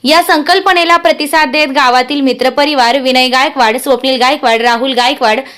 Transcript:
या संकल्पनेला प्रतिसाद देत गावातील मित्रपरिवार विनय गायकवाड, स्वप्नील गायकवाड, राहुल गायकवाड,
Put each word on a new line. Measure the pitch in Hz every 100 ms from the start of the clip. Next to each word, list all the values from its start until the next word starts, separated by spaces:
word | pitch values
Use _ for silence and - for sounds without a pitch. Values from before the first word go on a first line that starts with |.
या | 247 320
संकल्पनेला | 349 330 302 370 381 359 339 339
प्रतिसाद | 339 311 302 320 302
देत | 294 302
गावातील | 269 262 247 254 294
मित्रपरिवार | 269 247 254 247 294 285 233 262
विनय | 262 254 254
गायकवाड, | 254 285 285 226 226
स्वप्नील | 285 247 262 262
गायकवाड, | 247 294 254 226
राहुल | 233 233 262
गायकवाड, | 240 247 285 233 220 269